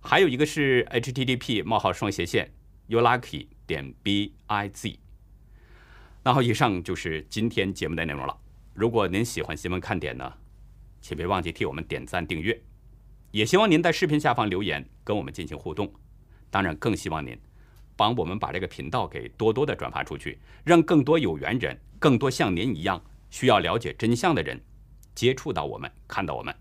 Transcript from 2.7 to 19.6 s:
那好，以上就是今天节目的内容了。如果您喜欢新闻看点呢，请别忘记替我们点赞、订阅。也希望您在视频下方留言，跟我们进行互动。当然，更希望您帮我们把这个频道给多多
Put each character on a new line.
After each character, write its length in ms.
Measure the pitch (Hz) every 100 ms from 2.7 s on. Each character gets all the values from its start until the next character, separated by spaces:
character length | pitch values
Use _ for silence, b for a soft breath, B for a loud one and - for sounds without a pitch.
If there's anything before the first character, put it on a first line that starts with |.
| - - 113 120 123 123 - - - - 78 69 - - 101 101 - - 104 101 - 113 - - - - - - b b b b b b b
那 100 | -
好， 80 | 123
以 140 | 120
上 280 | 104 127 92
就 140 | 85 90
是 260 | 87 78 76
今 180 | - 113
天 280 | 104 98
节 120 | 95 80
目 80 |
的 120 | 82 82
内 80 |
容 120 | 71 65
了。 80 | - - - -
如 180 | - 110
果 160 | 110 98
您 160 | 92
喜 200 | 120 -
欢 120 | 76
新 160 | 78 90
闻 80 | 90
看 220 | - 98
点 160 | 76 62
呢， 160 | 65 - - - - - - -
请 120 | -
别 120 | - 85
忘 160 | 95
记 100 | 82
替 140 | 82 95
我 60 |
们 120 | 69
点 220 | 82 73 64
赞、 200 | 90 82
订 140 | 85
阅。 180 | 87 - - - - - - - -
也 120 | 104
希 120 | 107 185
望 100 | 214
您 120 | 160
在 100 | 170
视 140 | 160 180
频 120 | 147
下 140 | 147
方 160 | 120 107
留 140 | 92
言， 260 | 101 73 65 -
跟 100 | -
我 80 | 104
们 120 | 69
进 120 | 67 76
行 120 | 76
互 160 | -
动。 180 | - 101 - - - - b b
当 120 | 95
然， 120 | 95 -
更 200 | - 95
希 140 | -
望 160 | 78 69
您 120 | 55 - b b b b
帮 200 | - 107
我 100 | 123
们 140 | 82 101
把 120 | -
这 80 | 78
个 80 | 92
频 220 | - -
道 180 | 127 90
给 220 | - 58
多 220 | - 110
多 140 | 113